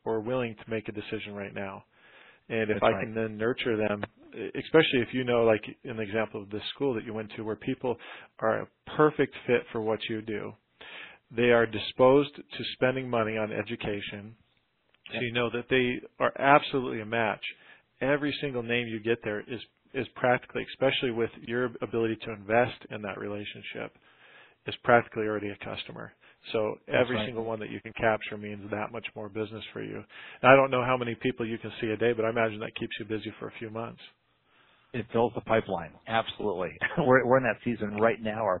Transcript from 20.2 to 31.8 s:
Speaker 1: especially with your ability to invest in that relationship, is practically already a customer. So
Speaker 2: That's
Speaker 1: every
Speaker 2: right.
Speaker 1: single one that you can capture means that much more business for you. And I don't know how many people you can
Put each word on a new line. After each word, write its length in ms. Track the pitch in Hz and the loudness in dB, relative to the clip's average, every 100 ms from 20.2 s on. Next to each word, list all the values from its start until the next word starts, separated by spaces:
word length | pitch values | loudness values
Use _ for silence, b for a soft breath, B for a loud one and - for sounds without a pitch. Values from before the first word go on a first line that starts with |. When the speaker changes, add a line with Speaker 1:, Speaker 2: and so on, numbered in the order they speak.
| 127 123 - 120 113 | 4 4 0 -8 -8
Speaker 1:
especially 380 | - 131 - 131 | 0 2 2 0
with 200 | 113 113 - | 0 -2 -4
your 300 | - 120 123 120 | -6 -2 -2 -4
ability 360 | 117 117 113 110 | -4 0 0 -2
to 140 | - | -6
invest 520 | 107 98 113 123 - - | -10 2 4 4 0 -12
in 100 | 113 | -8
that 160 | 104 92 | -8 -6
relationship, 800 | 104 104 104 113 107 117 113 - b b b b b b - | -6 -6 -8 -12 -12 -10 -10 -12 b b b b b b -12
is 80 | - | -2
practically 400 | - 120 113 117 107 | 6 6 6 -2 -2
already 240 | 107 104 | -2 -4
a 60 | 98 | -8
customer. 560 | - 107 - 113 110 - b _ - | -10 -10 -10 -12 -14 -16 b _ -4
So 260 | 113 107 101 - | -2 -2 -4 0
Speaker 2:
That's 100 | 120 | 2
Speaker 1:
every 140 | 123 123 | 2 0
Speaker 2:
right. 100 | 107 | -4
Speaker 1:
single 200 | 113 113 | -4 -6
one 140 | 110 | -6
that 80 | 107 | -6
you 100 | 110 | -10
can 120 | 113 | -12
capture 440 | - 117 107 - 107 | 0 2 2 -2 -10
means 320 | 104 104 101 | -10 -10 -6
that 220 | 104 107 | -6 -4
much 160 | 113 - - | -8 -12 -10
more 140 | 107 | -8
business 340 | 101 107 107 - | -6 -6 -8 -12
for 100 | 110 | -10
you. 140 | 107 107 104 B B B | -10 -10 -14 B B B
And 100 | 123 | 8
I 40 | 135 | 10
don't 160 | 135 | 8
know 120 | 127 123 | 2 2
how 120 | 127 | 0
many 180 | 120 113 | -2 -2
people 300 | 127 127 117 | -2 -2 -4
you 100 | 113 | -6
can 140 | 110 - | -8 -6